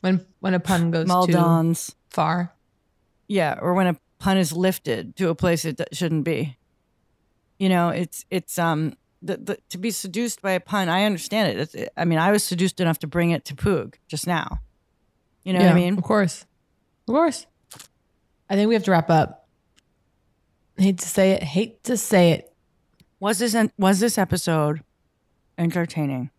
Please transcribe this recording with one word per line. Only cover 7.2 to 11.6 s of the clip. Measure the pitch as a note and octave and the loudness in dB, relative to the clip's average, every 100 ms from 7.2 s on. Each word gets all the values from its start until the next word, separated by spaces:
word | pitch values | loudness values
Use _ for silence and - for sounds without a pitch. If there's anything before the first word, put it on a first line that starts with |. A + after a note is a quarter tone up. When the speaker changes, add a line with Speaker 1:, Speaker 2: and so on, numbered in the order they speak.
| _ _ _ _ | _ _ _ _
Speaker 2:
You | F#3+ | 0
know, | F#3 E3+ | 2 2
it's, | E3 F3 - - | -2 -6 -8 -6
it's, | F#3 - - | -6 -6 -2
um, | E3 D3+ D#3 - _ _ | 0 0 -2 -6 _ _
the, | - F#3 | -10 -8
the, | - F#3+ _ | -6 -10 _
to | F3+ | -8
be | G#3+ | -6
seduced | F#3+ F#3+ F3 A#3+ - | -6 -8 -6 -6 -6
by | G3 | -4
a | F#3 | -4
pun, | - G3+ F3+ | -2 -2 0
I | F3+ | 0
understand | G#3 F#3 - - F#3+ | 0 -2 -4 -2 0
it. | G2+ | -2